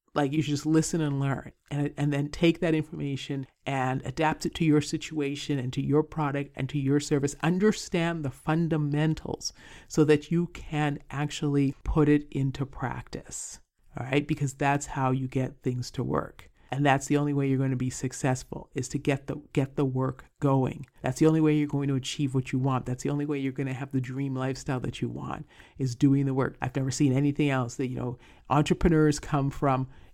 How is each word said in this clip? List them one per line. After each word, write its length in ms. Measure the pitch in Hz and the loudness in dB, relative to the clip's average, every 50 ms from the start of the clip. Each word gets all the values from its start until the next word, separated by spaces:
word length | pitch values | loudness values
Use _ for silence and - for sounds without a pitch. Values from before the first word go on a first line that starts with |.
| _ _ - | _ _ -2
Like, 180 | 151 147 135 143 | 0 0 0 2
you 100 | 156 135 | 0 0
should 100 | 139 147 | 0 0
just 140 | 143 143 | -2 0
listen 340 | 156 160 160 156 - - 170 | 2 2 4 2 2 0 0
and 180 | 156 147 139 139 | 0 0 0 0
learn, 320 | 139 139 135 - - - - _ _ - 143 | 0 0 -2 -2 -6 -10 -18 _ _ -6 -4
and, 200 | 143 143 143 - | -2 -2 -2 -2
and 160 | - 143 147 143 | 0 0 0 2
then 160 | 139 143 147 | 0 -2 -2
take 320 | - - 175 165 165 - | -2 2 4 4 4 4
that 120 | 185 165 160 | 2 0 2
information 760 | 156 151 - - 156 147 143 139 135 - - 143 139 135 - _ _ - | 0 0 -2 -6 -8 -6 -6 -6 -6 -6 -6 -6 -6 -8 -10 _ _ -8
and 340 | - 139 135 127 131 131 131 - | -4 -2 -2 0 0 -2 -2 -4
adapt 420 | - 127 - 156 156 156 - - | -6 -4 -2 0 0 0 -2 -4
it 80 | 165 - | -6 -2
to 100 | - 165 | 0 2
your 160 | 156 147 151 | 4 4 4
situation 800 | 143 - - 156 - - 160 156 143 139 143 143 - - 147 139 | 4 0 -4 -6 -6 -6 -4 -4 -4 -2 -4 -6 -4 -4 -2 -2
and 140 | 123 127 - | -2 -4 -4
to 100 | 143 139 | -2 0
your 220 | 131 135 151 151 | 2 2 2 2
product 480 | - - 165 151 143 139 143 143 139 - | 0 -2 -2 -2 0 0 -2 -4 -6 -6
and 140 | - 135 127 | -6 -6 -4
to 100 | - 147 | -2 -2
your 220 | 135 131 143 147 | 0 2 2 2
service. 340 | 143 - 156 143 143 139 139 - - | 2 2 0 0 0 0 -4 -2 0
Understand 840 | 156 180 185 202 214 208 - - - - 175 165 170 170 165 147 | 0 2 2 4 2 2 0 -2 -4 -2 0 0 0 -2 -2 -4
the 60 | 131 | -6
fundamentals 1200 | - - - - 160 165 170 156 165 156 147 143 143 147 156 160 156 - - - - - - - - - - - - - - - | -8 -6 -2 0 2 2 2 2 2 2 0 2 2 2 2 2 2 0 -2 -8 -8 -6 -8 -10 -12 -12 -20 -20 -20 -20 -16 -2
so 160 | - - 156 | 4 4 6
that 260 | 147 151 147 151 - | 6 6 4 4 2
you 160 | 165 170 175 165 | 0 0 0 0
can 520 | - - - - 160 147 151 147 143 - - - | -4 -10 -12 -6 -2 -2 0 0 -2 -4 -8 -8
actually 640 | - 139 147 143 - - 156 147 143 143 139 135 - - - | -6 -4 -4 -4 -4 -2 -2 0 2 4 2 2 0 -2 -4
put 260 | - - 165 151 143 | 0 2 4 6 6
it 200 | 147 147 147 - | 6 4 2 0
into 340 | - 139 135 135 127 - 135 | -4 -2 -2 -2 -2 -2 -6
practice, 920 | 131 - - 139 120 127 127 120 - - - - - - - - - - - _ _ _ _ _ _ - - | -6 -6 -6 -6 -6 -6 -6 -10 -10 -10 -12 -12 -12 -14 -14 -12 -14 -16 -18 _ _ _ _ _ _ -10 -8
all 80 | 117 | -6
right? 180 | 131 139 147 147 | -2 0 0 0
Because 300 | 151 156 - 147 135 - | 0 -2 -2 -2 -4 -2
that's 320 | - 143 139 143 143 143 | 0 0 2 2 0 -2
how 240 | - - 143 135 131 | -4 -4 -2 0 0
you 160 | 131 131 131 | 0 0 -2
get 340 | 127 - 135 131 - - - - | -2 -2 -2 -2 -4 -6 -6 -4
things 280 | 127 127 123 123 - - | -4 -2 -4 -4 -6 -6
to 120 | - 123 | -6 -4
work. 440 | 131 151 156 - - - - - - _ _ _ - | -2 0 -2 -2 -4 -6 -18 -20 -20 _ _ _ -8
And 160 | - 135 143 | -4 0 2
that's 200 | 143 131 139 143 | 4 4 2 2
the 100 | - 143 | 0 0
only 160 | 143 147 147 143 | 0 2 0 0
way 160 | 143 139 139 | 0 0 0
you're 100 | 135 127 | 0 0
gonna 160 | 135 135 135 | 0 0 -2
be 160 | 127 127 127 | -2 -2 -4
successful, 800 | - - - 127 - - - 135 131 - - - - 147 - - - | -4 -4 -6 -8 -6 -4 -2 -2 -2 -2 -4 -8 -12 -12 -12 -10 -8
is 120 | 139 127 - | -8 -6 -4
to 100 | - 143 | -4 -4
get 280 | - 147 139 135 - | -2 -2 -2 -2 -2
the, 140 | - 151 147 - - - | -6 -10 -10 -8 -6 -2
get 220 | 151 135 131 - | -2 -2 0 0
the 100 | - 143 | 0 0
work 420 | 135 127 127 131 131 131 - - - _ - | 0 0 0 -2 -2 -4 -8 -14 -20 _ -2
going. 460 | - 139 135 135 131 - - - 139 - _ - - | 0 2 4 4 2 0 -2 -6 -12 -18 _ -6 -4
That's 160 | 127 131 - | -4 0 4
the 80 | 156 | 4
only 140 | 156 160 160 | 6 6 6
way 140 | 156 151 151 | 4 4 4
you're 120 | 151 147 | 4 2
going 220 | 143 143 143 143 139 | 0 0 -2 -2 0
to 60 | 139 | -2
achieve 400 | 135 131 - - - 147 127 127 | -2 -2 -4 -4 -2 -2 0 0
what 180 | 135 127 - - | -2 -2 -2 -2
you 80 | 131 | -2
want. 260 | 131 139 131 123 - | 0 0 0 -2 -2
That's 160 | - 127 131 - | -4 -6 -4 -2
the 80 | 139 | -2
only 160 | 143 143 143 | -2 -2 -2
way 120 | 147 147 139 | -2 -2 -2
you're 140 | 135 135 127 | -2 -4 -4
gonna 220 | 139 139 135 127 | -4 -4 -4 -4
have 160 | 120 135 131 | -6 -8 -4
the 100 | - 131 | -2 -2
dream 360 | 127 127 127 135 139 139 131 | -2 -2 -4 -4 -4 -4 -2
lifestyle 440 | 131 131 131 135 131 - - 135 127 | -2 -2 -2 -4 -4 -4 -4 -4 -4
that 220 | 123 123 - - - | -4 -6 -6 -4 -6
you 60 | 120 | -6
want, 380 | 117 - - - - - - - - - - - - | -6 -6 -8 -8 -8 -8 -10 -14 -20 -20 -20 -16 -8
is 200 | - 135 127 120 | -4 -4 -4 0
doing 280 | - 147 139 139 139 143 | 4 4 6 6 6 4
the 100 | 135 131 | 2 2
work. 220 | 135 131 - - - 131 | 0 0 0 -2 -4 -4
I've 140 | 131 - | -4 -2
never 160 | 139 135 131 127 | -2 -2 -2 0
seen 200 | - 151 135 127 | 2 2 4 4
anything 380 | 135 143 143 143 - 151 143 | 4 2 2 2 2 2 2
else 240 | 135 131 123 117 - | 2 0 -2 -2 -4
that, 120 | - 135 127 | -4 -4 -4
you 80 | 127 | -4
know, 220 | 127 123 123 127 - - - - - - - | -4 -6 -6 -8 -8 -12 -20 -20 -14 -4 2
entrepreneurs 720 | - 147 151 - 175 - - 175 160 156 156 151 147 - | 4 4 4 4 2 4 4 4 6 6 6 6 4 2
come 320 | - - - 143 139 139 | -2 -2 -2 0 0 0
from 380 | - - - 139 131 127 131 127 - - - - | -2 0 0 0 2 0 -2 -4 -8 -16 -20 -20